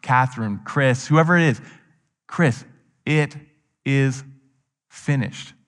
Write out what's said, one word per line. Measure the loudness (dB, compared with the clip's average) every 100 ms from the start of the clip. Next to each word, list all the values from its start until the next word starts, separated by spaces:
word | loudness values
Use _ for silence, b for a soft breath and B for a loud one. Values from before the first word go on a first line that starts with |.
Catherine, | 2 2 2 -2 -6 -8
Chris, | -6 0 0 0 2
whoever | 2 4 4
it |
is. | 2 0 B B B B B _ _
"Chris, | 0 0 0 -10 -20 _ _
it | -2 0 -2 -6 -20 _ _ _
is | -2 0 0 -2 -12 -20 _ _ _ _ _
finished." | -12 -4 -2 -2 -8 -20 -20